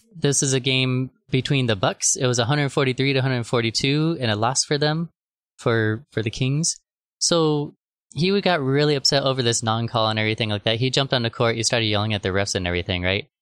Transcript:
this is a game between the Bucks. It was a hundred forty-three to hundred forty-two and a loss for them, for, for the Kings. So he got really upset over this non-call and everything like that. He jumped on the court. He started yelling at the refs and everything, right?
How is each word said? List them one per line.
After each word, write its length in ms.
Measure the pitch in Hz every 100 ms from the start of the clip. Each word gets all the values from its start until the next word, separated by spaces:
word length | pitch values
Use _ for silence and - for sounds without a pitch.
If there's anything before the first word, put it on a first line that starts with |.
| _ 170
this 260 | 143 139
is 100 | 139
a 80 | 131
game 500 | 127 131 131 127 131 _ -
between 360 | 135 - 143 123
the 100 | 104
Bucks. 400 | 139 196 - -
It 100 | 127
was 120 | 120
a 60 | 117
hundred 240 | 147 143
forty-three 420 | 151 135 123 135
to 100 | 135
hundred 220 | 131 123 117
forty-two 720 | 123 113 - 135 147 160 165
and 100 | 123
a 60 | 104
loss 260 | 113 135
for 140 | - 147
them, 320 | 151 156 170 _ _ _ _ -
for, 480 | 131 113 110 110 -
for 80 | -
the 80 | 110
Kings. 480 | - 131 143 165 - _ _ _ -
So 560 | - 170 160 151 151 - _ _ _
he 260 | - 180 202
got 220 | 185 170
really 320 | 131 139 151 143
upset 280 | - 139
over 200 | 139 131
this 180 | 117 117
non-call 480 | 113 113 117 120 110
and 80 | 110
everything 300 | 107 107 110
like 160 | 104
that. 140 | 110 113
He 100 | 131
jumped 240 | 135 135
on 100 | 131
the 60 | 117
court. 280 | - 117 113
He 60 |
started 240 | 110 120 110
yelling 260 | 104 107
at 100 | 104
the 60 | 95
refs 260 | 95 101 101
and 100 | 87
everything, 380 | 87 87 90
right? 240 | 90 98 - _